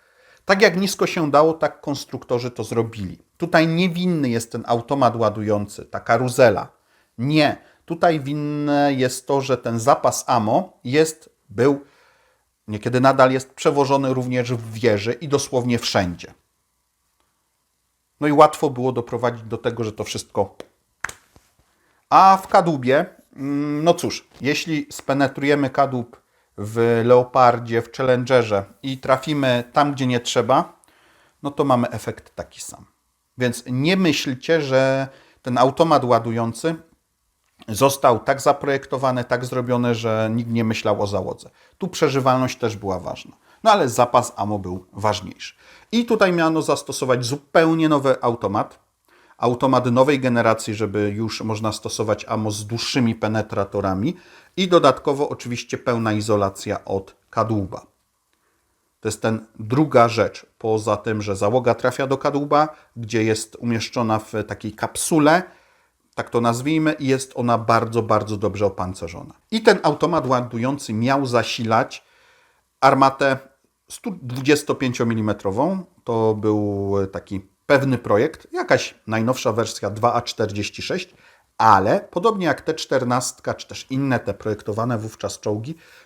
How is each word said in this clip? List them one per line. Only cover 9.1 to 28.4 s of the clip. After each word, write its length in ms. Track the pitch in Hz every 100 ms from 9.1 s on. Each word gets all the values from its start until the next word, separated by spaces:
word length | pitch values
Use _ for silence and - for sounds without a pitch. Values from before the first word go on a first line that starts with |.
| 127 -
to, 140 | 139
że 180 | 135 127
ten 220 | 120 117
zapas 440 | 117 151 131 - -
ammo 520 | 123 107 123 190 _ 120
jest, 460 | 143 156 - _ _ _
był, 320 | 104 123 139 - _ _ _ _ _ _ _ -
niekiedy 320 | 107 120 123
nadal 320 | 135 135 131
jest 220 | 131 - -
przewożony 600 | 165 143 135 139 135 127
również 400 | 123 127 120 120
w 180 | 113
wieży 400 | 110 117 104 107
i 160 | - 151
dosłownie 500 | 139 - 131 120 120
wszędzie. 560 | - - 90 85 - - _ _ _ _ _ _ _ _ _ _ _ _ _ _ _ _ _ -
No 60 | 151
i 60 |
łatwo 380 | 147 151 - 151
było 220 | 123 127
doprowadzić 500 | 120 117 120 120 117
do 160 | 110 110
tego, 260 | 120 113 110
że 80 |
to 120 | 104 104
wszystko. 520 | 107 - - 98 - - _ _ _ - - _ _ _ _ _ _ _ _ -
A 280 | 151 190 190
w 60 | -
kadłubie, 580 | 202 170 147 123 139 180 - _ -
mm, 480 | 139 143 147 147 160
no 100 | 170
cóż, 340 | 113 - _ -
jeśli 460 | 123 147 - 151 143
spenetrujemy 800 | - - 139 139 139 139 147 135
kadłub 520 | - 135 127 117 - _ _ _ -
w 440 | 104 113 117 117 117
Leopardzie, 800 | 123 127 131 123 120 117 113
w 100 | 117
Challengerze 720 | - 131 123 123 127